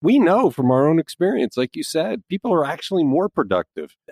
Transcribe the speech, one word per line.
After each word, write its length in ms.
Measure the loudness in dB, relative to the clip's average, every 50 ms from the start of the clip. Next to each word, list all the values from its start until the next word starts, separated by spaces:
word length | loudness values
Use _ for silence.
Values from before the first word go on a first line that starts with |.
We 180 | 0 2 2 4
know 320 | 4 4 4 2 2 0
from 180 | 0 0 0 2
our 180 | 4 4 4
own 120 | 4 2 0
experience, 580 | 0 -4 -4 -2 -2 0 0 0 -2 -2 -2
like 180 | -4 -4 -4 -6
you 60 | -8 -8
said, 380 | -6 -4 -4 -4 -4 -6 -8 -8 -8
people 240 | -8 -6 -2 0 0
are 100 | 0 0
actually 400 | -2 -4 -8 -8 -4 -2 0 0
more 240 | 2 2 0 0 -2
productive. 640 | -2 -2 -2 0 0 -2 -2 _ -8 -12 -12 -12 _ _ _ -16